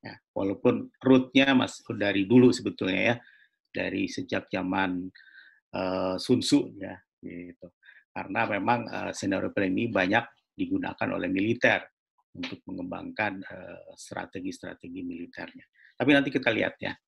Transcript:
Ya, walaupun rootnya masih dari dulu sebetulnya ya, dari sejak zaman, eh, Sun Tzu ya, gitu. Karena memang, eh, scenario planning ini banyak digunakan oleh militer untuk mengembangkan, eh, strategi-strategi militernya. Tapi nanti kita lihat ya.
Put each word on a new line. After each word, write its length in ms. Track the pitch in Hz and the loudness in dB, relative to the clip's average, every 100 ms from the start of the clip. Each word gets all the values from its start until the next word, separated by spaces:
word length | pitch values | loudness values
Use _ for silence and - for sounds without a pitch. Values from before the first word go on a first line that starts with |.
| 107 | -14
Ya, 160 | - _ - | -16 _ -4
walaupun 520 | 98 98 123 110 - _ | -4 2 2 2 -4 _
rootnya 520 | 131 131 131 135 135 127 | 6 6 6 4 4 4
masih 240 | 104 - - 107 | 2 -4 -10 -2
dari 320 | 101 101 98 | 0 2 6
dulu 240 | 123 123 | 8 8
sebetulnya 480 | 123 104 90 101 92 | 6 -4 -2 -2 2
ya, 140 | 104 120 - - _ _ _ | 2 0 -6 -20 _ _ _
dari 320 | - 92 95 98 | -6 -4 -2 -4
sejak 480 | - 92 101 - | -4 -4 -6 -4
zaman, 560 | 98 90 92 95 90 92 - - - - _ _ | -4 -2 0 0 -2 -6 -12 -20 -20 -20 _ _
eh, 420 | 95 95 92 92 92 | -4 -2 0 -2 -2
Sun 240 | - 127 - | 2 2 4
Tzu 320 | 143 - 101 | 2 2 -8
ya, 160 | 98 98 _ _ - | -12 -14 _ _ -14
gitu. 480 | 87 87 85 87 _ - - _ | -12 -14 -16 -20 _ -20 -20 _
Karena 320 | 95 92 101 | -12 -4 -2
memang, 480 | 113 101 104 120 117 | 0 0 2 0 0
eh, 200 | 101 95 92 | -6 -6 -4
scenario 400 | 101 95 98 - | -2 0 -2 0
planning 320 | 95 95 113 | 0 0 0
ini 0 | |
banyak 380 | 101 90 110 - _ _ | 2 4 2 0 _ _
digunakan 640 | - 143 95 90 92 104 92 | -6 -2 -2 -2 -4 -4 -2
oleh 160 | 90 | -2
militer 480 | 92 104 117 123 104 - _ _ _ _ - | 0 0 2 4 2 -2 _ _ _ _ -12
untuk 240 | 87 - - | -12 -12 -12
mengembangkan, 720 | 92 87 87 85 87 107 95 | -10 -8 -10 -10 -4 -4 -4
eh, 560 | 95 92 92 87 90 92 | -12 -14 -14 -16 -18 -20
strategi-strategi 1040 | - 92 90 92 92 87 90 87 90 87 | -12 -12 -10 -8 -8 -8 -12 -12 -14 -12
militernya. 640 | 87 87 87 - 85 - _ _ _ _ | -10 -10 -12 -12 -14 -16 _ _ _ _
Tapi 140 | 127 | 4
nanti 160 | 143 139 | 4 4
kita 240 | 135 131 | -2 0
lihat 240 | 107 90 - | 0 -2 -4
ya. 80 | - - | -10 -10